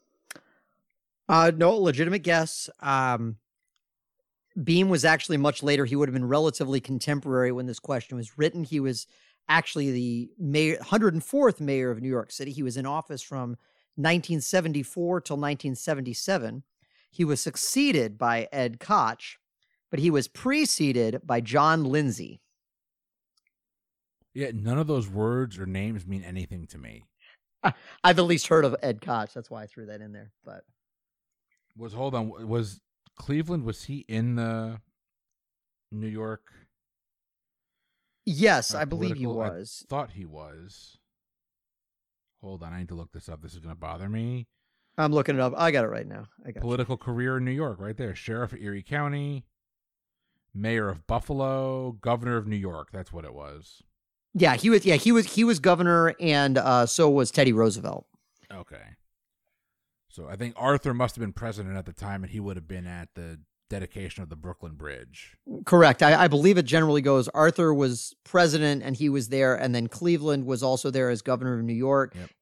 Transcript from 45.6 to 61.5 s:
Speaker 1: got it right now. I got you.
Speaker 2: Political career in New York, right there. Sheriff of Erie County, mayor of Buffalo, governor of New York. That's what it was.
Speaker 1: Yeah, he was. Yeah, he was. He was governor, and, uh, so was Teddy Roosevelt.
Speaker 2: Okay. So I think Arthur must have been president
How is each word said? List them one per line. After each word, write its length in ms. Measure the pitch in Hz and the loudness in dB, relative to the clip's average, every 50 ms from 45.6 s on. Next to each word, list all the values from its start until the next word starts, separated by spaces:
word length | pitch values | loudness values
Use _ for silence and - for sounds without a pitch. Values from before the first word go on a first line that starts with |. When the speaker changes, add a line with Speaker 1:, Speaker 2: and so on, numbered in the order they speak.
| 165 165 | 2 2
Speaker 1:
got 120 | 143 135 113 | 4 2 0
it 40 | 107 | 0
right 180 | 110 110 113 | -4 -8 -10
now. 220 | 101 101 104 107 - _ _ - | -10 -12 -16 -16 -18 _ _ -18
I 40 | 139 | -16
got 40 | 107 | -10
you. 40 | 107 | -8
Speaker 2:
Political 380 | 120 117 120 123 123 120 131 - | -6 -4 -2 -2 -2 -4 -6 -8
career 400 | - 127 120 117 123 131 131 127 | -6 -6 -4 -2 -2 -2 -2 -2
in 60 | 127 | -2
New 60 | 127 | -4
York, 300 | 131 143 156 139 101 85 | -4 -4 -4 -6 -6 -8
right 160 | 95 107 110 | -10 -10 -8
there. 180 | 110 131 107 92 | -8 -8 -8 -8
Sheriff 380 | - - - 113 117 123 110 | -10 -10 -8 -6 -6 -6 -6
of 80 | - - | -8 -10
Erie 220 | 104 101 101 101 92 | -10 -8 -8 -10 -8
County, 600 | - 143 143 147 143 143 143 143 143 143 135 - _ _ _ _ _ _ _ _ _ _ _ _ _ _ _ _ _ _ _ _ _ - | -6 -6 -4 -4 -4 -4 -6 -6 -6 -8 -10 -12 _ _ _ _ _ _ _ _ _ _ _ _ _ _ _ _ _ _ _ _ _ -8
mayor 340 | 98 104 110 117 113 107 98 | -4 -2 -2 0 0 -2 -2
of 180 | 90 80 - - | -6 -6 -4 -4
Buffalo, 840 | 117 120 - - 143 135 135 135 135 135 135 131 131 131 131 127 | -4 -2 -2 -4 -4 -4 -2 -2 -2 -2 -4 -4 -4 -6 -6 -8
governor 440 | 117 101 - 120 120 117 120 123 120 | -10 -6 -2 -2 -2 0 0 -2 -2
of 100 | 117 104 | -2 -2
New 80 | 107 107 | -2 -4
York. 340 | 101 98 95 85 78 76 _ | -4 -4 -6 -8 -10 -12 _
That's 200 | - 95 92 - | -12 -14 -14 -12
what 120 | - 87 80 | -12 -14 -14
it 100 | 71 60 | -14 -14
was. 480 | 71 73 71 73 76 - - - _ _ _ _ _ _ _ _ _ _ _ - | -16 -16 -16 -16 -18 -20 -20 -20 _ _ _ _ _ _ _ _ _ _ _ 2
Speaker 1:
Yeah, 200 | 180 170 151 127 | 4 6 6 6
he 120 | 120 - 220 | 6 6 6
was. 140 | 226 202 196 | 6 8 8
Yeah, 120 | 190 160 | 6 4
he 140 | 139 - 226 | 6 6 6
was. 240 | 240 226 202 - - | 6 6 4 4 2
He 80 | 208 | 4
was 160 | 233 233 226 151 | 4 4 4 4
governor, 560 | 135 185 180 165 180 175 170 170 165 165 - - | 6 4 6 6 6 4 6 6 4 4 2 0
and, 380 | 175 160 147 143 143 135 131 131 | 0 2 4 4 4 4 4 2
uh, 260 | 95 131 127 123 120 | 4 4 4 4 4
so 220 | 117 - - 165 151 | 4 4 4 6 6
was 220 | 143 139 127 - | 6 6 4 2
Teddy 220 | - - 139 131 113 | 4 4 4 6 6
Roosevelt. 520 | 110 117 110 95 90 87 - - - - _ _ _ _ _ _ _ _ - | 4 4 2 2 0 -6 -8 -8 -10 -14 _ _ _ _ _ _ _ _ -20
Speaker 2:
Okay. 240 | 101 92 82 - 76 55 52 53 - _ _ _ _ _ _ _ _ _ _ _ _ _ _ _ _ _ _ _ _ _ _ _ | -18 -18 -18 -18 -20 -20 -20 -20 -20 _ _ _ _ _ _ _ _ _ _ _ _ _ _ _ _ _ _ _ _ _ _ _
So 180 | - - 82 71 | -20 -18 -14 -12
I 80 | 95 | -10
think 180 | 98 120 120 117 | -8 -8 -8 -6
Arthur 380 | - 120 135 143 135 - 147 123 | -2 2 2 2 2 2 -2 -2
must 220 | 120 127 - - | 0 -2 -2 -2
have 40 | 120 | -4
been 120 | 113 101 | -8 -6
president 440 | - - 113 113 | -6 -8 -8 -8